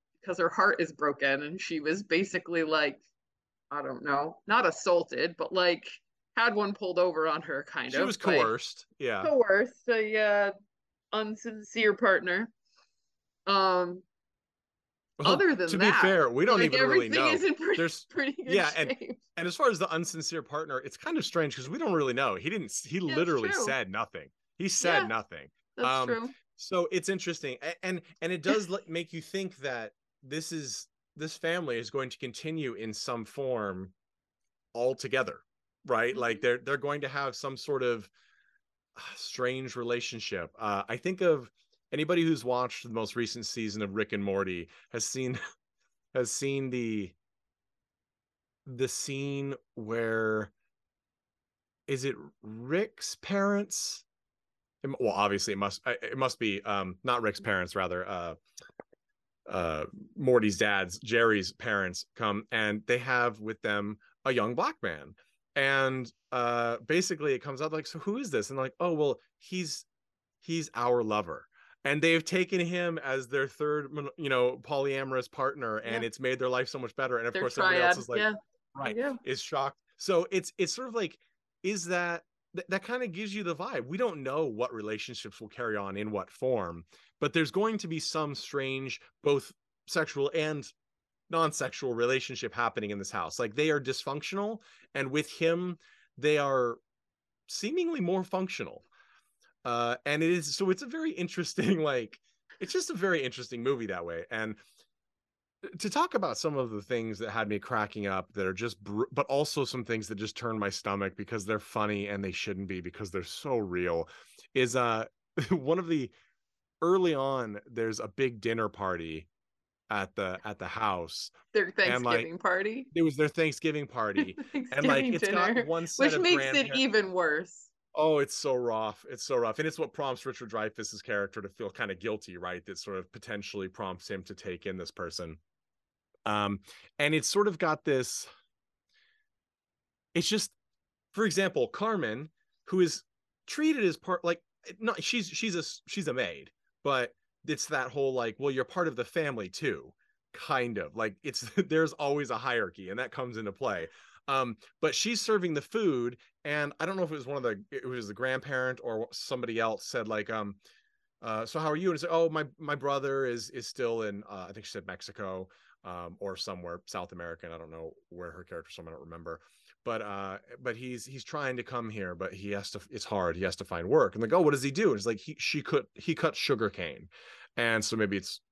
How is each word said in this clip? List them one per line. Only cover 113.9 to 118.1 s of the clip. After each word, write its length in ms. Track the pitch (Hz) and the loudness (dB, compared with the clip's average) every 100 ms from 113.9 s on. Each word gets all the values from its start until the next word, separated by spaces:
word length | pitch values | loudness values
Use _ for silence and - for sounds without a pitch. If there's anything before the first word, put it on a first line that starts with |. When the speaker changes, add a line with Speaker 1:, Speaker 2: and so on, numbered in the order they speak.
| 82 82 - - - - | 0 -2 -10 -20 -20 -4
Speaker 2:
is, 240 | 135 123 123 | 0 2 2
uh, 300 | 120 110 - _ _ | 2 0 -2 _ _
<laughs> 220 | - - | -6 0
one 280 | 175 131 175 | 0 2 0
of 100 | 165 | 0
the, 220 | 160 120 - _ _ _ _ _ _ | -2 -2 -8 _ _ _ _ _ _
early 320 | 170 185 175 | 4 6 4
on, 460 | 139 135 135 110 104 - | 4 2 0 -2 -8 -8
there's 340 | 117 113 107 | -2 -2 -2
a 80 | |
big 320 | 110 | -6